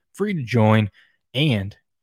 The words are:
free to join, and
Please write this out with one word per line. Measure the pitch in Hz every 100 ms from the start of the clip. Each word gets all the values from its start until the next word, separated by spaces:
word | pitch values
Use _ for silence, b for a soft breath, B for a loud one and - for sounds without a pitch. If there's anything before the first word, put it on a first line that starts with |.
| _
free | - 208
to | 180
join, | 113 120 107 110 104 b b b _
and | 127 156 110 101 - _ _